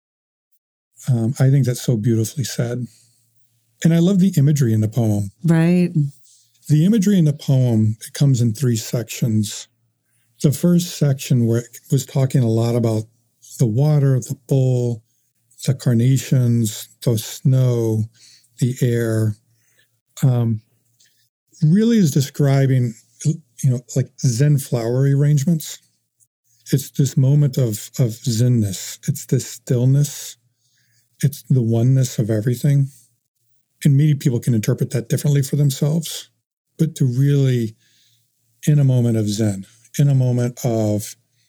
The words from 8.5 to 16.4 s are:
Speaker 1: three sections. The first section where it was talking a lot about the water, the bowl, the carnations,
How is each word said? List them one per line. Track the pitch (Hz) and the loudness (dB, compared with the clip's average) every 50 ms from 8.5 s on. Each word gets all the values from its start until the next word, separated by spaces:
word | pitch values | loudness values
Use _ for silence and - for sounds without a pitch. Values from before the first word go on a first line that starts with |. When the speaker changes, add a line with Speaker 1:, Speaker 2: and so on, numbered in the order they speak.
| 110 | -2
Speaker 1:
three | - 139 123 117 | -2 -2 -2 -2
sections. | 104 - - - 120 110 - - - - 113 107 107 104 - - - - - _ _ _ _ _ _ _ _ _ _ _ _ _ - | -2 -4 -6 -6 -6 -6 -8 -8 -4 -2 0 0 0 -2 -2 -6 -12 -16 -20 _ _ _ _ _ _ _ _ _ _ _ _ _ -2
The | - 147 | 0 0
first | - - - 175 175 170 175 - - | 0 2 2 2 2 2 0 -2 -4
section | - 151 143 135 139 - - 143 120 117 | -2 0 0 0 -2 -2 0 2 2 2
where | 113 113 117 | 2 0 0
it | 120 - - - - - | -2 -6 -14 -18 -6 -2
was | 147 135 - | -2 -2 -2
talking | - - 139 131 131 - 139 | -2 -2 -2 0 0 2 2
a | 120 113 | 2 2
lot | 113 113 117 117 117 | 2 2 0 0 0
about | 123 113 113 110 110 110 - _ _ _ _ _ _ _ - - - | 0 0 0 0 -2 -4 -8 _ _ _ _ _ _ _ -8 -4 -2
the | 135 | 0
water, | 107 107 127 147 151 151 147 139 139 131 123 | 0 2 2 2 2 2 2 2 2 0 0
the | - - 131 - _ | -2 -6 -10 -10 _
bowl, | - 143 135 131 127 127 123 120 120 113 110 - _ _ _ _ _ _ _ _ _ _ - - | -2 0 2 2 2 0 0 -2 -2 -4 -8 -12 _ _ _ _ _ _ _ _ _ _ -8 -4
the | 147 139 | -4 -4
carnations, | - - 135 120 113 120 131 135 127 - - 143 127 | -2 0 0 2 2 2 2 2 0 0 0 0 0